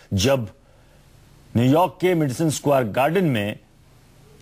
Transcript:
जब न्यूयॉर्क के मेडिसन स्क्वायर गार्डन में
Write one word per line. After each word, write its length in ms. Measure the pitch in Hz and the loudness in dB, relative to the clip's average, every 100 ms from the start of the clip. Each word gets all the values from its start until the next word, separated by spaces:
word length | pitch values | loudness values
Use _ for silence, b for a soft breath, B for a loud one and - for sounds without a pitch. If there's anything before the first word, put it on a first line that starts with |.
| b | b
जब 360 | 101 120 135 104 - b b b b b - - - - 107 | -2 0 0 -2 -14 b b b b b -20 -20 -20 -6 0
न्यूयॉर्क 400 | 127 156 180 - | 2 2 0 0
के 140 | 180 170 | -2 0
मेडिसन 340 | 147 117 160 | -2 -2 -2
स्क्वायर 340 | - 147 135 | -2 0 0
गार्डन 400 | 113 127 143 185 | 0 -2 0 0
में 360 | 170 113 101 - _ _ _ _ _ _ - - | 0 0 -4 -8 _ _ _ _ _ _ -20 -20